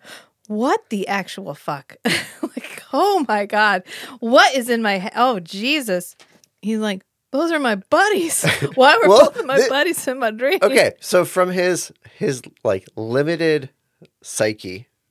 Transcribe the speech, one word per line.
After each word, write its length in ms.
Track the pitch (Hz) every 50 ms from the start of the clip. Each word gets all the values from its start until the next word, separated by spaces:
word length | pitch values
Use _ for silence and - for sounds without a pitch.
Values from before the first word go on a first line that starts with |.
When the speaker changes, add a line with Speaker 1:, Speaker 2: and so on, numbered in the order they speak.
| _ - - - - _ _ _ _
Speaker 1:
"What 440 | - 214 214 240 294 392 - - -
the 180 | 220 196 - -
actual 460 | 196 196 175 - - - 98 147 143
fuck?" 420 | - - 160 147 139 - - - _
<laughs> 60 | - - - - - - - -
Like, 400 | - - - 240 - - - - - -
"Oh 320 | 269 277 370 415 392 349 262
my 200 | - 214 208 202
God, 360 | 202 214 208 214 208 196 185 - - - - - - 262 -
what 340 | 240 226 254 320 403 - -
is 140 | 262 233 247
in 140 | 240 226
my 160 | 220 202 196 185
he-, 100 | 190 220 -
oh, 240 | - 247 262 233 185
Jesus." 720 | 165 160 190 196 226 269 311 302 247 208 180 175 - - - _ _ _ _ _ _ _ _ _
He's 180 | 190 214 220 214
like, 240 | 220 214 190 196 - _ _ _ _ _
"Those 200 | - 277 339 330
are 80 | 330 302
my 180 | 269 233 208
buddies. 680 | 190 - _ 302 339 392 427 415 370 330 311 - - -
<laughs> 300 | - - - 143 - -
Why 240 | 262 254 294 320 466
were 60 | 466 185
Speaker 2:
Well, 120 | 202 254 - -
Speaker 1:
both 80 | - 480
of 80 | 330
my 120 | 254 269 -
Speaker 2:
thi-, 100 | 269 240
Speaker 1:
buddies 360 | 262 285 302 349 - - -
in 120 | 277 254 269
my 120 | 240 220
dream?" 260 | 214 226 254 285 381 -
Speaker 2:
okay, 300 | - 214 269 220 151 - - _
so 240 | - - - 180 165
from 260 | - - 185 180 180
his, 420 | 180 185 175 180 180 185 - - - _ _ - _
his, 280 | - 196 180 135 120 - - - _
like, 240 | - 110 98 95 - _ _
limited 760 | 107 110 113 120 139 147 160 170 160 165 160 156 143 131 - _ _ _ _ _ _ - - _ _
psyche, 680 | - - - - 110 110 107 - - 95 90 104 123 _ _ _ _ _